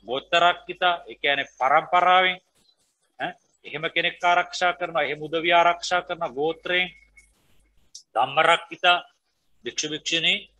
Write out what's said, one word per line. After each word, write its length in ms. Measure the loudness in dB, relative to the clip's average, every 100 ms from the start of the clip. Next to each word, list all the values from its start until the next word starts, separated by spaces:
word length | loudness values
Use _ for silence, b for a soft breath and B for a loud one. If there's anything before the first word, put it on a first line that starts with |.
| -6
ගෝත්‍රරක්කිතා, 880 | -8 0 2 2 2 -8 -2 -2 -2 -8
ඒ 80 | -6
කියන්නේ 360 | -2 -2 -4 _
පරම්පරාවෙන්, 800 | 2 2 4 2 4 4 4 -2 _ _ _ _ _ _ _ _
ඈ, 120 | -10 -10 _ _ -16
එහෙම 180 | -10 -6
කෙනෙක් 320 | -2 -4 -2
ආරක්ෂා 500 | 2 2 0 -2 -2
කරනවා. 300 | -2 -4 -2
එහෙම 180 | -2 -4
උදවිය 320 | -6 -4 2
ආරක්ෂා 480 | 4 4 2 -2 -4
කරනවා 280 | -4 -8 -8
ගෝත්‍රයෙන්. 600 | -4 -4 -4 -4 -2 -2 -8 _ _ _ _ _ _ _ _ _ -20 _
ධම්මරක්කිතා, 880 | -4 -2 2 2 2 -2 -4 0 0 -2 _ _ _ _ _ -12
භික්ෂු 220 | -8 -8
භික්ෂුණී 600 | -8 -4 -2 0 -2 -6 _